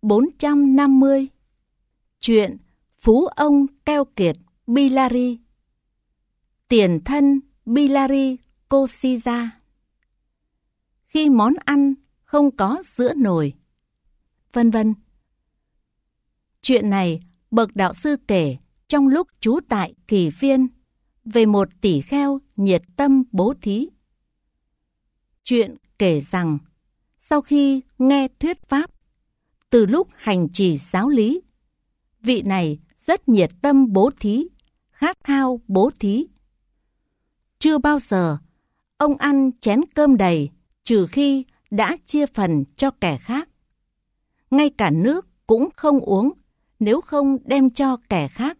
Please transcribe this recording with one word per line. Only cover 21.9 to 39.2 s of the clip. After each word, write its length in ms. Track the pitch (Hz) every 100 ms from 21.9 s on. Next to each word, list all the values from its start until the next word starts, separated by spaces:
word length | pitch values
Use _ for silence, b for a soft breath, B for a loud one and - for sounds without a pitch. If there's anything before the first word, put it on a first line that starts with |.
| 156
kheo 400 | 135 277 277 277 _ -
nhiệt 260 | 196 175 175 -
tâm 260 | 285 269 254
bố 220 | 190 196 262
thí. 260 | - 202 320 _ _ _ _ _ _ _ _ _ _ _ _ _ _ _
Chuyện 320 | - 240 208 - _ _
kể 220 | 196 156
rằng, 380 | 143 185 170 147 _ _ _ _ _ _
sau 220 | - 294
khi 400 | - 294 277 269 - _
nghe 300 | 262 277 269 _
thuyết 280 | 302 349 -
pháp, 220 | 277 330 _ _ _ _ _ _ _ _
từ 160 | 240 202
lúc 220 | 285 370 _
hành 320 | - 185 165
trì 260 | - 190 147
giáo 300 | - 185 240
lý, 320 | 277 214 330 _ _ _ _ _ _ _ _
vị 220 | 220 240
này 360 | 202 190 165 147 _ _
rất 300 | - 349 -
nhiệt 220 | 220 165 -
tâm 300 | 277 277 262
bố 180 | 190 226 277
thí, 280 | 208 220 339 _ _ _ _
khát 340 | _ 302 370
khao 360 | - 277 262 247 -
bố 220 | 190 226 -
thí. 260 | 202 214 311 _ _ _ _ _ _ _ _ _ _ _ _ _
Chưa 200 | 311 302
bao 200 | 294 294
giờ 400 | - 190 170 147 _ _ _ _ _ _
ông 200 | 294
ăn 340 | 285